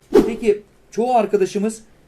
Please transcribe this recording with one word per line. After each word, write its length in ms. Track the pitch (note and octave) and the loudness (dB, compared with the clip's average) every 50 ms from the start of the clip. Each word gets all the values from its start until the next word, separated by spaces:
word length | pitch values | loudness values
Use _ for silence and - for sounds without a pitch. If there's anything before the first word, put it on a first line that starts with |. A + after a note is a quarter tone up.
| _ _ - | _ _ 2
o. 100 | F#4+ - | 2 2
Peki 340 | A3 A#3 A3+ A#3 G#3 G#3 G#3 - _ _ _ _ _ | 2 -2 -2 -2 -2 -2 -2 -4 _ _ _ _ _
çoğu 240 | - G3+ A#3 B3+ B3+ | -6 -4 -2 0 2
arkadaşımız 680 | A#3 G3+ G3+ - G3+ F#3+ F3+ - G3+ G3+ A3 A3 - - _ _ _ _ | 0 2 0 0 -2 -2 -2 -2 -4 -4 -4 -6 -8 -14 _ _ _ _